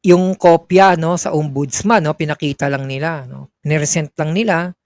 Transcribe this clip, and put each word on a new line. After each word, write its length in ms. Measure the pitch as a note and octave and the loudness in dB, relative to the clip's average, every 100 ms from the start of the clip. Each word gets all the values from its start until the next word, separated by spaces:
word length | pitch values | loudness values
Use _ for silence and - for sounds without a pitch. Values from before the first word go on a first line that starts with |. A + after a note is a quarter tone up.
yung 320 | F#3 F3 F#3 F3+ | 6 4 4 2
kopya, 640 | F3 E3 _ F3+ F#3+ F3 | 4 4 _ 4 4 4
no, 160 | D#3+ F3 | -2 -2
sa 160 | - | -2
ombudsman, 720 | D#3 D3+ C3+ C#3+ - G3 A3 | -4 -4 -6 -6 -4 0 0
no? 80 | D3+ | 0
Pinakita 560 | D#3 D3+ D3+ D3 C#3 C#3+ | -4 -6 -4 -6 -4 -4
lang 240 | C#3 C3+ | -4 -6
nila, 320 | C3+ D#3+ D#3 | -6 -6 -8
no? 320 | B2+ C3 C#3 _ | -12 -18 -20 _
Niresent 480 | C#3+ D#3 D3 E3+ D3+ - | -4 -2 -2 -4 -6 -6
lang 160 | D#3 F3 | -4 -2
nila 400 | A3+ E3 F3+ - | 0 -2 -4 -12